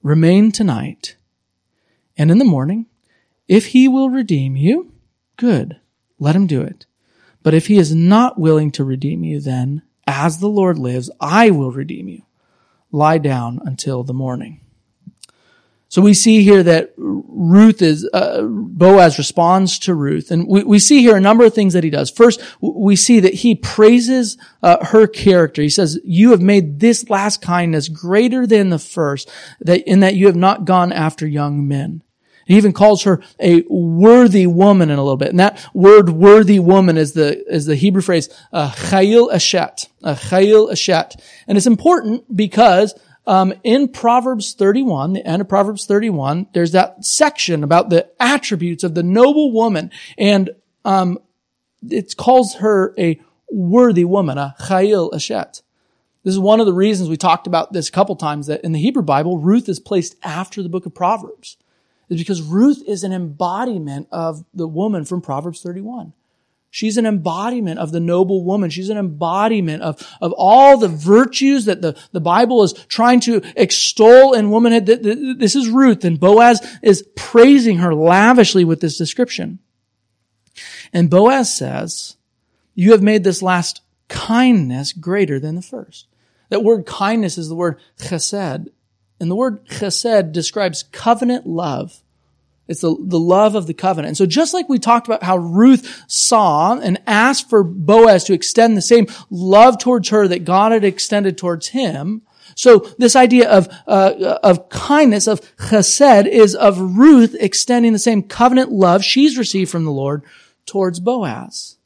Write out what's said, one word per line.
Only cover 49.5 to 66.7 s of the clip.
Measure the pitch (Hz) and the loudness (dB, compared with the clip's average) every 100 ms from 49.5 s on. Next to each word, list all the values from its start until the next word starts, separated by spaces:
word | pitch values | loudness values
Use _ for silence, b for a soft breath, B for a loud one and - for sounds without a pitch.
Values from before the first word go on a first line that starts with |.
woman. | 220 226 180 - B B B | 0 -2 -4 -8 B B B
And, | 202 202 190 - _ _ - | 0 0 -2 -8 _ _ -4
um, | 190 185 175 _ _ _ _ _ _ - | -2 -2 -6 _ _ _ _ _ _ -8
it | - 185 - | -8 -8 -8
calls | - 254 226 - | 0 2 0 -4
her | 214 208 185 - | -2 0 -2 -4
a | 175 156 _ _ _ | -6 -6 _ _ _
worthy | 214 175 220 247 180 170 | -8 -2 2 2 2 0
woman, | 196 170 135 | -2 -2 -6
a | 139 - | -10 -12
chayil | - 185 196 214 165 | -6 -2 0 0 -4
eshet. | 156 - 220 - - _ _ _ _ _ _ | -8 -8 -8 -10 -16 _ _ _ _ _ _
This | 190 | -6
is | 190 | -2
one | 190 220 | 0 2
of | 214 | 2
the | |
reasons | 180 202 208 175 | 0 0 -2 -4
we | 160 | -4
talked | 190 170 - | -2 -2 -2
about | 170 - | -4 -4
this | 196 151 | -8 -8
a | |
couple | - 196 180 | -4 -4 -4
times, | 156 147 143 | -8 -8 -8
that | 151 | -10
in | 170 | -6
the | 160 | -4
Hebrew | 180 269 | -2 -4
Bible, | 160 139 156 180 | -2 -2 -2 -4
Ruth | 156 220 247 | 0 -2 -2
is | 185 | -10
placed | _ 196 165 _ | _ -6 -6 _
after | - 156 185 - | -14 -12 -12 -12
the | 180 | -10
book | 175 180 | -10 -12
of | - | -6
Proverbs. | 180 220 - - - _ _ _ _ _ _ | -4 -4 -8 -20 -20 _ _ _ _ _ _
Is | 170 | -10
because | 170 185 | -8 -8
Ruth | 151 185 254 277 - | -6 0 0 0 -6
is | 202 | -10
an | 190 | -8
embodiment | 185 170 147 180 190 254 202 151 139 - | -8 -10 -8 -8 -6 -8 -8 -10 -14 -14
of | - 165 156 165 | -10 -10 -10 -18
the | 185 165 | -12 -10
woman | 156 208 196 | -6 -6 -6
from | 147 180 | -8 -10
Proverbs | - 139 165 165 | -8 -10 -10 -14
thirty-one. | 175 180 202 247 165 _ _ _ _ _ | -16 -16 -16 -16 -18 _ _ _ _ _
She's | _ | _